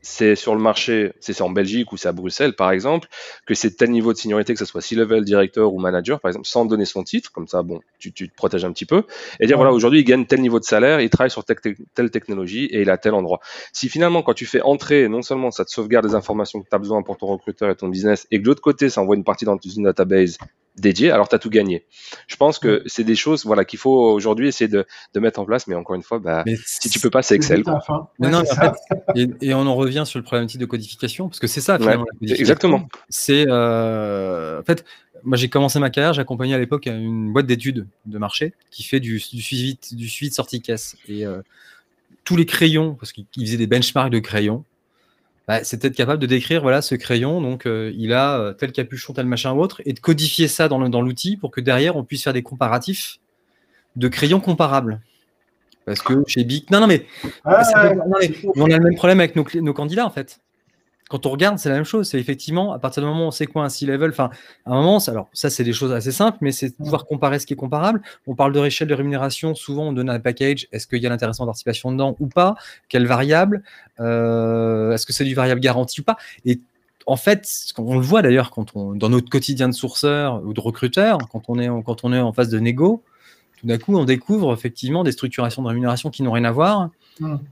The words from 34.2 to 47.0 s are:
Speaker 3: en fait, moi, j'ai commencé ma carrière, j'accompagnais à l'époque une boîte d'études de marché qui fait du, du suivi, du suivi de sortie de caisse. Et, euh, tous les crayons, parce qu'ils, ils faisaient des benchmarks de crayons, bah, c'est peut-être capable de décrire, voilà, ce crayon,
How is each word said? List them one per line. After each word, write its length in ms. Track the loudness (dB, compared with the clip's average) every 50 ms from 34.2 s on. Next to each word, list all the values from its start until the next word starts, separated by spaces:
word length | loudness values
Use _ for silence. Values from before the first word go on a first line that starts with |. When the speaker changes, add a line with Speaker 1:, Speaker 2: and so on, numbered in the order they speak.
| -4 -4 -4 -4 -6 -6 -8 -8
Speaker 3:
en 20 | -2
fait, 220 | -2 -2 -2 -2 _ -20 _ _ _ _ -14 -4
moi, 120 | -2 0
j'ai 120 | 0 0 0
commencé 320 | 2 2 2 2 2 2
ma 100 | 0 0
carrière, 220 | 0 2 2 2 2
j'accompagnais 420 | 0 -2 -6 -4 -4 -2 -2 0
à 40 | 0
l'époque 280 | 0 -2 -2 -4 -4
une 460 | -6 -6 -6 -6 -4 -4 -4 -4 0 0
boîte 140 | 0 2
d'études 420 | 2 0 0 0 -4 -6 -6 -8 -10 _ _ _
de 120 | -14 -8 -6
marché 360 | -6 -6 -4 -4 -6 -6 -6 _ _ _
qui 140 | _ -16 -10
fait 160 | -4 -4 -2
du, 140 | -2 -2 -6 -6 -6 -8 -12
du 100 | -12 -8
suivi, 380 | -6 -6 -4 -4 -4 -6 -8 -14 -16
du 180 | -14 -12 -12 -10
suivi 220 | -10 -8 -8 -8
de 40 | -6
sortie 240 | -6 -6 -6 -6 -10
de 40 | -6
caisse. 320 | -6 -6 -6 -6 -12 -16 _ _ -14
Et, 180 | -10 -8 -8
euh, 160 | -8 -8 -10 -12 _ _ _ _ -20 -20 _ _ _ _ _ _ _ _ _ _
tous 140 | -2 2
les 100 | 2 2
crayons, 480 | 2 2 2 2 4 4 2 0 0 -4
parce 160 | -8 -14 -18
qu'ils, 160 | -16 -18 -20 _ _
ils 100 | -8 -4
faisaient 100 | -4 -2
des 100 | -2 0
benchmarks 460 | 2 2 2 0 0 0 0 0 2 0
de 80 | -2
crayons, 420 | -2 0 -2 0 0 0 -2 -2 -6 _ _ _ _ _ _ _ _ _ _ _ _ _ _ _ _ -2
bah, 160 | -2 -2 -2
c'est 160 | -4 -8 -2
peut-être 160 | -2 -2 0
capable 240 | 0 0 0 0 -2
de 60 | 0
décrire, 340 | 0 -2 -2 -2 -2 -2 0
voilà, 220 | 2 2 2 2 0
ce 120 | -2 -4
crayon, 460 | -6